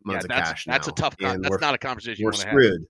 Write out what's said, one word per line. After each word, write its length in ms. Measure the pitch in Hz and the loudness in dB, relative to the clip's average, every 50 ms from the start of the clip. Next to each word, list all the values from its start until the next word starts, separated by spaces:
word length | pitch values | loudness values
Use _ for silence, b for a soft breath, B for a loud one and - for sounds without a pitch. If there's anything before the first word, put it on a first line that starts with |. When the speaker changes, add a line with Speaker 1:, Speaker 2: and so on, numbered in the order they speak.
| - | -8
Speaker 1:
Yeah, 60 | 98 | -6
Speaker 2:
months 120 | 98 95 90 | -6 -6 -4
of 40 | 90 | -4
Speaker 1:
that's, 220 | 120 131 85 82 | -2 -2 -2 -2
Speaker 2:
cash 160 | - - - | -4 -6 -4
Speaker 1:
that's 200 | - 123 139 139 | -2 -2 -2 -2
a 40 | 156 | -4
Speaker 2:
now, 40 | 135 | -4
Speaker 1:
tough 220 | - 151 139 - | -2 -2 -2 -2
con-, 180 | - 95 - 123 | -2 -4 -4 -2
Speaker 2:
and 100 | - - | -2 0
Speaker 1:
that's 60 | 143 | 0
Speaker 2:
we're, 80 | 98 98 | 0 0
Speaker 1:
not 140 | 156 147 135 | 2 0 0
a 40 | - | -2
conversation 440 | - 135 127 110 - 120 110 98 | -4 -6 -6 -6 -8 -8 -6 -2
you 40 | 107 | 0
Speaker 2:
we're 40 | 110 | 0
Speaker 1:
wanna 140 | 110 101 95 | 0 -2 -2
have. 80 | 101 | 4
Speaker 2:
screwed. 340 | 135 139 127 107 92 85 82 | 6 8 8 8 6 2 -4